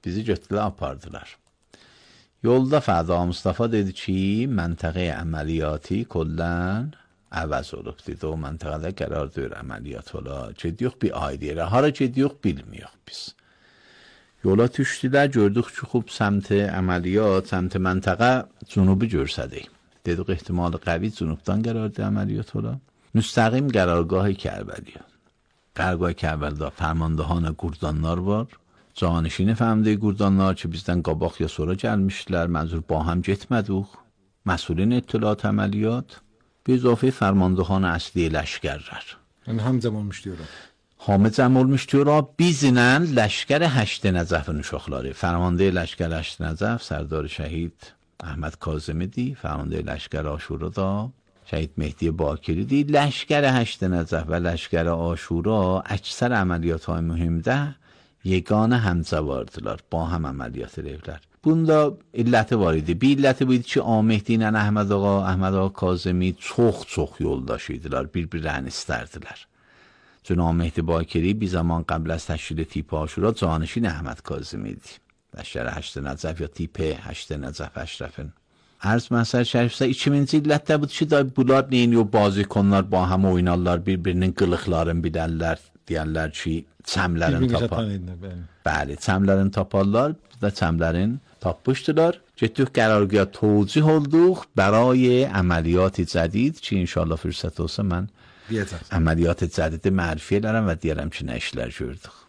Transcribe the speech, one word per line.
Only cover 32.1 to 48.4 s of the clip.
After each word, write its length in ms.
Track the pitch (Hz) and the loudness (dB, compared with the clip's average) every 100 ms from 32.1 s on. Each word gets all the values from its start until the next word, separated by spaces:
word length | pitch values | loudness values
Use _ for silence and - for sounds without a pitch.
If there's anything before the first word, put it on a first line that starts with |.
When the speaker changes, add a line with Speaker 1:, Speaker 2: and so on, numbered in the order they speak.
| - - 92 85 82 | -2 -4 -2 0 0
Speaker 1:
Mənzur, 260 | 80 82 - | -2 -4 -2
با 100 | 78 78 | -2 0
هم 160 | 85 90 | -2 0
getmədik. 600 | 98 - 123 104 95 98 - _ _ _ _ - | -2 0 -2 0 -4 -4 -12 _ _ _ _ -4
Məsulin 460 | 85 - 82 101 123 | -4 -2 0 2 2
اطلاعات 480 | 120 110 107 104 107 | 0 -2 0 0 0
əməliyyat, 680 | 104 101 104 110 120 127 - _ _ _ _ | 0 0 0 0 -2 -6 -18 _ _ _ _
به 100 | - | 0
اضافهٔ 360 | 127 123 117 131 | 2 4 4 2
فرماندهان 720 | 127 101 98 92 92 90 95 | 2 2 4 4 2 2 2
اصلی 440 | 92 82 - 92 80 | 0 -2 -4 -2 0
لشکرlər. 760 | 78 73 - 78 71 - - - - _ _ - | 0 -4 -6 -6 -8 -12 -16 -16 -20 _ _ -8
Speaker 2:
Yəni 140 | 113 | -4
hamı 200 | 110 131 | 0 0
cəm 160 | 117 107 | -2 -4
olmuşdu 340 | 104 95 101 | -8 -8 -12
ora. 120 | 87 78 - - _ _ _ - | -12 -14 -16 -20 _ _ _ 2
Speaker 1:
Hamı 220 | 98 107 | 6 6
cəm 280 | 110 127 131 | 6 4 6
olmuşdu 420 | 131 139 - 139 | 4 2 2 2
ora. 160 | 143 151 139 - | 4 4 2 2
Bizlə 520 | 170 147 139 123 120 139 170 127 | 2 4 4 6 6 4 2 2
لشکر 440 | 107 - - 143 165 131 | 2 0 0 2 2 2
هشت 280 | 104 - 104 | 0 0 0
نجفin 520 | 90 85 85 73 76 | 0 0 -2 -2 -6
uşaqları. 480 | 69 73 - 67 64 65 | -6 -8 -6 -8 -8 -4
Fərmandığı 480 | 90 85 87 87 98 90 | -2 0 2 4 2 2
لشکر 340 | 85 - 82 80 | -4 -4 -4 -4
هشت 160 | 78 - | -6 -6
نجف 400 | 80 82 104 117 | -6 -2 -2 -4
سردار 440 | - 73 73 78 73 | -4 -6 -4 -4 -6
شهید 520 | - 76 80 85 _ - _ _ _ | -6 -6 -4 -6 _ -20 _ _ _
احمد 340 | 85 71 | -12 -8